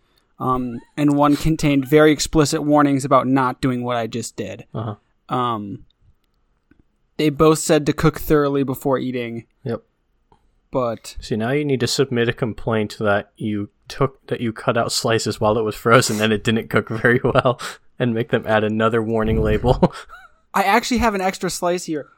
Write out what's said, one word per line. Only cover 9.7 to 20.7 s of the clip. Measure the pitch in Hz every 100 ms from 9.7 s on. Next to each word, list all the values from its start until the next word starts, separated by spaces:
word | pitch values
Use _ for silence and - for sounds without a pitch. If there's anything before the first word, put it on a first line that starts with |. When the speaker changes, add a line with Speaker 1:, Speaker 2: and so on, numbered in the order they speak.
| 113 _ _ _ _ _ _ _ _ _
Speaker 1:
But | 135 120 110 - -
Speaker 2:
See, | - 110
now | 113
you | 147
need | 147 127
to | 120
submit | - 131 117 117
a |
complaint | - 120 101 123 110 104 -
that | 107 101 - -
you | 107 104 104 _ -
took, | - 135 - -
that | 127
you | 117
cut | 110 - 117
out | 117
slices | - 120 113 110 -
while | 107 113
it |
was | 107 -
frozen | 117 123 - 107
and | 110
it | 104
didn't | 117 113 -
cook | 117 -
very | 110 120 123
well, | 127 127 127 120 - - _ -
and | 123 110
make | 113
them | 123 -
add | 107
another | 107 110 113 117
warning | 110 113 110 110
label. | 107 107 120 - 175 -
<laughs> | - - - _ _
Speaker 1:
I | 196
actually | 196